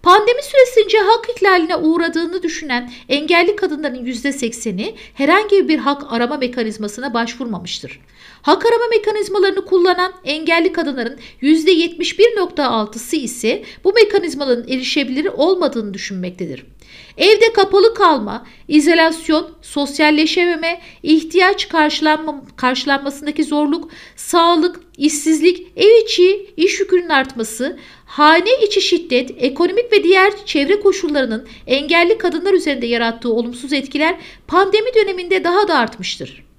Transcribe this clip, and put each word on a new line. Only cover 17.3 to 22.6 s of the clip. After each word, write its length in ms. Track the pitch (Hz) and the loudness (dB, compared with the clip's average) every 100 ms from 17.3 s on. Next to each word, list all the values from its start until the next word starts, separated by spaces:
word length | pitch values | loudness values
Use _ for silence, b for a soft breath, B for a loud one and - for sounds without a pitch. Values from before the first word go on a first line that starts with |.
| 427 453 | 6 4
kapalı 400 | 427 392 392 440 | 2 2 4 4
kalma, 540 | 453 349 277 208 - B B - | 4 2 2 -2 -10 B B 0
izolasyon, 840 | 302 294 330 320 330 - 311 330 - | 2 4 4 2 0 -2 -2 -2 -16
sosyalleşememe, 1200 | - 294 277 285 302 302 311 359 349 330 330 339 B B | -10 -6 -4 0 2 4 2 2 0 0 -4 -6 B B
ihtiyaç 680 | - 311 320 339 370 403 - | 2 2 2 2 2 0 -2
karşılanma-, 760 | 330 302 302 311 311 311 285 - | 0 0 0 0 0 -4 -10 -16
karşılanmasındaki 880 | - | -4